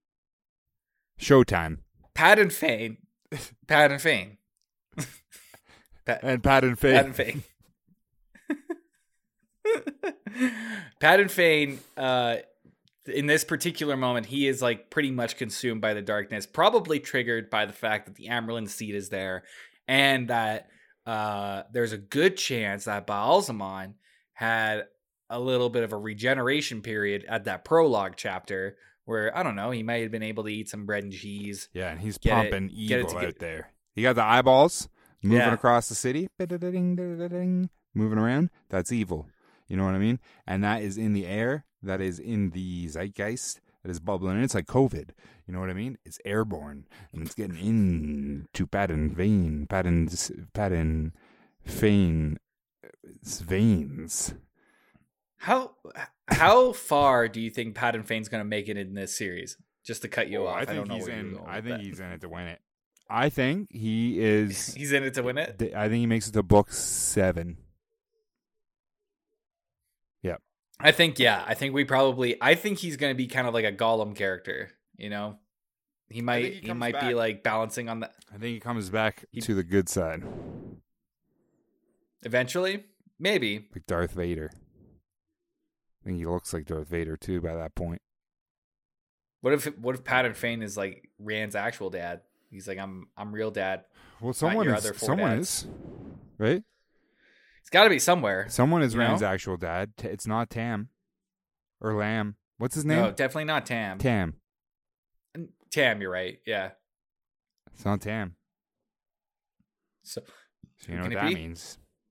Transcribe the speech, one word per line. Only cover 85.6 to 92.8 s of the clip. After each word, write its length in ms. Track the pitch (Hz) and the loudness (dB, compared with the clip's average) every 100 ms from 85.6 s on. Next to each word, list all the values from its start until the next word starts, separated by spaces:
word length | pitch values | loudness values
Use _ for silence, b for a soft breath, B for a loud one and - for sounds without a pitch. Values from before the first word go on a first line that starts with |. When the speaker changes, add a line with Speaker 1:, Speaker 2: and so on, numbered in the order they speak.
| _ _ _ _ | _ _ _ _
Speaker 1:
I 20 | 95 | -8
think 120 | 90 | -6
he 80 | 82 | -4
looks 280 | 87 - | -4 -4
like 120 | 85 76 | -8 -6
Darth 220 | 80 78 | -8 -4
Vader, 280 | 85 80 78 | -4 -4 -8
too, 260 | - 90 | -6 -4
by 120 | 85 82 | -4 -6
that 200 | 80 - | -8 -8
point. 260 | 87 85 - _ _ _ _ _ _ _ _ _ _ _ _ _ | -8 -8 -14 _ _ _ _ _ _ _ _ _ _ _ _ _
Speaker 2:
What 120 | 127 | 0
if, 120 | 147 151 127 | 0 0 -6
what 180 | 120 127 | -6 -6
if 80 | |
Pat 220 | - 127 123 | 0 2 2
and 100 | 110 | -2
Fane 260 | 120 117 | -4 -4
is, 160 | 104 104 | -6 -6
like, 320 | 98 90 - - | -6 -8 -20 -14
Rand's 360 | 104 107 107 101 | -6 -6 -4 -4
actual 340 | 107 - 98 | -4 -6 -8
dad? 320 | 90 87 87 _ _ _ | -6 -8 -10 _ _ _
He's 180 | 98 95 | -16 -12
like, 100 | |
"I'm, 280 | 95 | -10